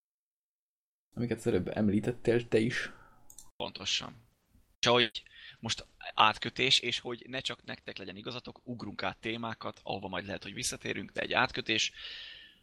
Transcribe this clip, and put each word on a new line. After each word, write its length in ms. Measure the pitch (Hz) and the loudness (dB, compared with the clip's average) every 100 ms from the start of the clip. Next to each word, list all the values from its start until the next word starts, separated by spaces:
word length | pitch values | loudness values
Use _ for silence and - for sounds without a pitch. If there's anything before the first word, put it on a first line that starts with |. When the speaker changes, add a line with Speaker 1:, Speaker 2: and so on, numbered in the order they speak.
| _ _ _ _ _ _ _ _ _ _ _ - | _ _ _ _ _ _ _ _ _ _ _ -4
Speaker 1:
Amiket 220 | 120 110 | -2 0
az 100 | 120 | 2
előbb 200 | 98 92 - | 2 2 2
említettél 680 | 107 104 104 123 - 120 120 | 4 4 2 0 4 4 4
te 100 | 113 | 2
is. 340 | 113 - - - - - - - - - | 4 0 -4 -8 -20 -20 -20 -20 -18 -10
Speaker 2:
Pontosan. 720 | - - - - - - _ _ _ _ _ _ | -8 -6 -2 -2 -4 -12 _ _ _ _ _ _
Csak 140 | 123 | 6
hogy 300 | 123 113 - - - - - | 6 6 0 -14 -18 -20 -8
most 260 | 113 - - _ - | -4 -4 -6 _ -4
átkötés, 640 | - 110 107 123 - 127 - | 6 6 6 -2 0 4 4
és 200 | 120 117 | 2 -4
hogy 260 | 123 120 - | -4 -8 -8
ne 120 | 127 | -6
csak 240 | - 120 - | -6 -8 -10
nektek 320 | 117 - - | -12 -12 -10
legyen 180 | 95 95 | -10 -10
igazatok, 460 | - 120 - - | -10 -10 -12 -14
ugrunk 400 | - 120 104 98 | -12 -8 -8 -4
át 140 | 95 - | -6 -4
témákat, 600 | 113 117 117 110 107 - | -4 -4 -6 -6 -8 -8
ahova 240 | - 104 98 | -6 -6 -4
majd 180 | 92 101 | -4 -4
lehet, 180 | 90 | -6
hogy 100 | - | -8
visszatérünk, 580 | 107 123 135 113 104 98 | -4 -4 -4 -4 -6 -6
de 100 | - | -6
egy 120 | - | 0
átkötés. 580 | 98 127 - 117 110 - - - - - - - _ | 2 2 0 0 2 2 -2 -12 -12 -14 -16 -20 _